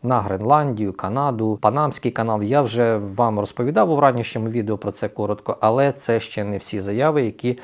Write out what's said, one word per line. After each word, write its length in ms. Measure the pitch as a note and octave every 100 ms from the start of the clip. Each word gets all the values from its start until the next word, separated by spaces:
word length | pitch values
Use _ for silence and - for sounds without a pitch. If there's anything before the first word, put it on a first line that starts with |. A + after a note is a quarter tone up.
на 180 | A#2+ B2+
Гренландію, 720 | G2+ F#2+ G#2+ D3 D3 G#2+ G#2
Канаду, 640 | F#2 F#2+ A#2+ C#3+ A#2 A2 G#2
Панамський 500 | G#2+ C3+ D3+ - B2
канал. 320 | A2+ A2+ G#2+
Я 180 | G#2 C#3
вже 360 | B2+ A2+ A#2 A2
вам 420 | G2+ G2 A#2 G#2+
розповідав 520 | G2+ - B2 E3+ F#3+
у 80 | D3
ранішньому 500 | C#3+ B2 A2+ - A2+
відео 280 | A#2 G#2+ G#2
про 140 | G#2
це 160 | - G#2
коротко, 500 | - G#2 G#2 - -
але 300 | A2 A#2+ C#3
це 280 | C3+ - A#2
ще 240 | - -
не 140 | G#2 G2+
всі 220 | - G#2
заяви, 440 | G2 G#2+ D3+ D3+
які 360 | A#2 - A#2+ B2